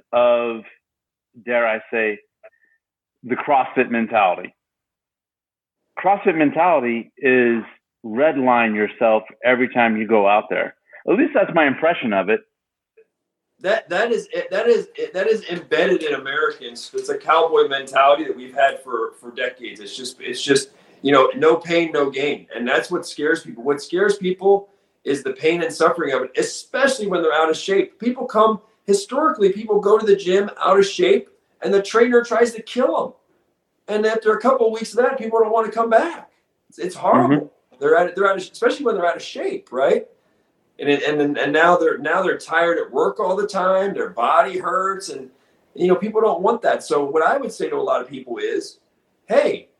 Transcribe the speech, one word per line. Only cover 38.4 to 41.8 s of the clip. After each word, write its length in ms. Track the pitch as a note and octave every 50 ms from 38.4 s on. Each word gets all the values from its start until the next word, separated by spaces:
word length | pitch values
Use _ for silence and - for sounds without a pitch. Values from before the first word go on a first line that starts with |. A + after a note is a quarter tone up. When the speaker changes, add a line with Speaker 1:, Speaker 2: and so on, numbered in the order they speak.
| F3+
Speaker 2:
especially 420 | - - - - B3 - - C#4+
when 120 | A#3 G#3
they're 100 | F#3 F3
out 100 | E3+ E3
of 60 | - -
shape, 500 | - - - - G4 - - - - A#2
right? 340 | B2+ - - - A#3 - - _ _ _ _ _ _ _ _ _ _ _ _ _ -
And 120 | - C#3+
it, 140 | C#3+ C#3 C#3
and, 340 | D3 D3+ D3 C#3+ D3 C#3+ A2+
and 140 | C3 C#3 D3
now 240 | D#3 E3+ F3 F3+
they're, 200 | E3+